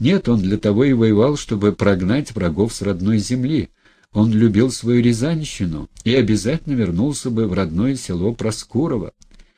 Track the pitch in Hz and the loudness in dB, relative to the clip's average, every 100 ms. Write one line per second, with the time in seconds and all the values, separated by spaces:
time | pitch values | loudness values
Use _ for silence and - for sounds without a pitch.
0 | 113 196 127 117 92 104 107 101 139 127 | 0 2 2 0 2 0 2 2 2 4
1 | 110 104 127 147 - 110 104 95 98 95 | 4 4 2 0 -4 0 0 2 2 2
2 | 92 127 143 104 90 78 113 - 98 87 | 0 -2 -2 -4 -2 0 -2 -2 -4 -2
3 | 95 110 98 127 127 156 - _ _ _ | 0 0 0 -2 -2 -2 -4 _ _ _
4 | _ 107 110 107 117 101 127 120 113 120 | _ 0 2 4 4 4 2 0 0 2
5 | 120 113 139 165 151 - 92 78 - - | 2 2 0 -2 -6 -6 -6 -6 -10 -6
6 | 110 131 107 104 98 160 - 131 98 85 | 0 2 2 0 0 -4 -2 -2 0 0
7 | 135 139 131 113 110 90 90 80 123 131 | -2 -2 -4 -2 -2 -2 -2 -2 -2 -2
8 | - 87 98 117 107 107 - 113 165 123 | -6 -4 -2 -2 -6 -6 -6 -4 -2 -4
9 | 85 - _ - - | -8 -14 _ -20 -20